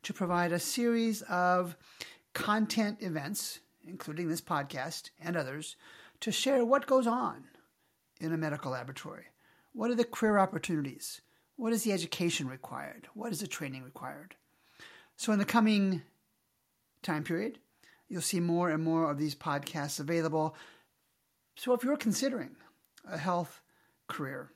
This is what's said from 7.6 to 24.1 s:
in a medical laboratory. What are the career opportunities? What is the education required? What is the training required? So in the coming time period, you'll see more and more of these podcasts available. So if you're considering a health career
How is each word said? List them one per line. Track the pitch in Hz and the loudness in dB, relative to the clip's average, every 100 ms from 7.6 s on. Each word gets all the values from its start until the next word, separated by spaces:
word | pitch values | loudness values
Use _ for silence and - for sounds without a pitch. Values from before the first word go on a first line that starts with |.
| _ _ _ _ _ _ | _ _ _ _ _ _
in | 160 | -4
a | 165 | -2
medical | 156 147 135 | -2 -4 -6
laboratory. | 127 123 139 - - - _ _ _ _ | -6 -8 -12 -12 -14 -18 _ _ _ _
What | 226 226 | -4 0
are | 240 | 2
the | 233 | 0
career | - 220 202 | 2 4 6
opportunities? | 190 175 - 160 139 120 - - _ _ _ - | 4 2 -2 -2 -2 -8 -12 -14 _ _ _ -4
What | 226 | 0
is | 226 | 0
the | 220 | 2
education | 196 165 - 170 165 135 | 0 -2 -2 0 0 -4
required? | 131 - 139 143 - - 208 | -8 -12 -10 -10 -14 -16 -10
What | 233 | -6
is | 170 | -4
the | 190 | -6
training | - 143 131 | -6 -8 -8
required? | 127 - 127 143 180 - _ _ _ - - - _ - | -12 -12 -12 -12 -16 -20 _ _ _ -20 -20 -20 _ -6
So | - | 2
in | 208 | 2
the | |
coming | 196 233 220 208 196 175 - _ _ _ _ _ _ _ _ _ | 4 6 6 6 4 0 -8 _ _ _ _ _ _ _ _ _
time | - 151 | -4 -4
period, | 143 170 226 - _ _ - _ _ | -2 -2 -2 -6 _ _ -20 _ _
you'll | 185 | -4
see | - 185 | 0 2
more | 170 170 175 | 2 4 2
and | 156 | 2
more | 160 165 160 | 2 2 2
of | 143 | 2
these | 151 | -2
podcasts | 139 160 143 147 160 143 - | -2 -2 -2 -2 -4 -4 -4
available. | 143 170 160 156 156 - - - _ _ _ _ _ _ _ - | 0 0 2 2 0 -4 -20 -20 _ _ _ _ _ _ _ -8
So | 254 | 0
if | 247 | 2
you're | 247 294 | 2 2
considering | 226 - 269 247 135 - - _ _ - 202 | 2 2 0 -2 -6 -12 -20 _ _ -20 -10
a | 170 | -4
health | 165 175 - - _ _ _ _ | 0 -2 -2 -10 _ _ _ _
career | - | -10